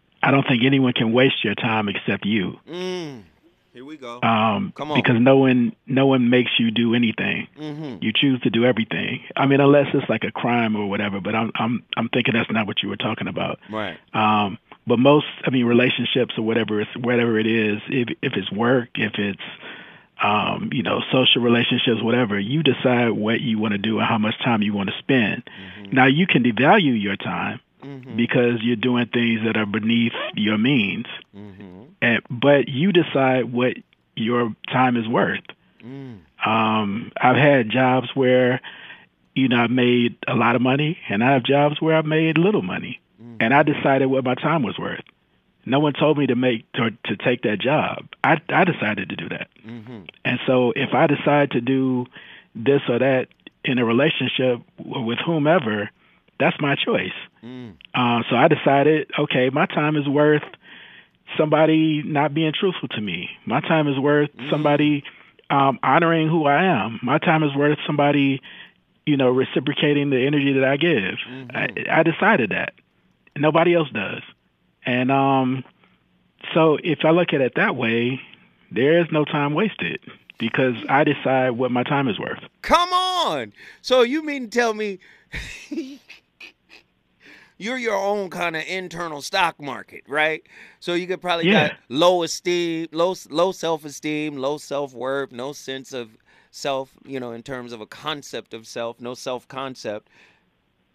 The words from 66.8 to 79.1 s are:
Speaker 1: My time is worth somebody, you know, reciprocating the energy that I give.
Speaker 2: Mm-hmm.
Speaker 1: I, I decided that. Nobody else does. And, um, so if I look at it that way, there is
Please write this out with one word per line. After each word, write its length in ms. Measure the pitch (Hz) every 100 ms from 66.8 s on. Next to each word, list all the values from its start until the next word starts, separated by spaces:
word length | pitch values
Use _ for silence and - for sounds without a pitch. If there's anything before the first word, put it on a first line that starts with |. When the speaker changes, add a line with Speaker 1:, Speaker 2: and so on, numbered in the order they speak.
| 104 110
Speaker 1:
My 160 | 123 151
time 240 | 180 156
is 120 | 151 139
worth 220 | 147 147 -
somebody, 540 | 147 143 143 139 135 - - - _ _ _ 151
you 100 | 139
know, 140 | 127
reciprocating 800 | 127 123 165 139 139 151 143 143
the 160 | 131 135
energy 260 | 147 139
that 120 | 135 135
I 100 | 139
give. 400 | 170 127 92 - -
Speaker 2:
Mm-hmm. 260 | 131 123 -
Speaker 1:
I, 440 | 104 92 - 156
I 40 |
decided 460 | 165 - 196 190 107
that. 240 | 90 - - _ _ _ _ _ 143
Nobody 360 | 151 160 170
else 160 | 170 143
does. 280 | 110 95 - - _ _ _ _ _ 131
And, 260 | 123 127
um, 520 | 135 135 135 127 131 - _ _ _ _ _ _ _ -
so 240 | 170 160 139
if 160 | 175 147 160
I 60 |
look 220 | 170 170
at 80 | 147
it 120 | 123 -
that 200 | 208 139
way, 440 | 113 117 120 131 - - _ _ _
there 280 | 107 139 170
is 60 | 160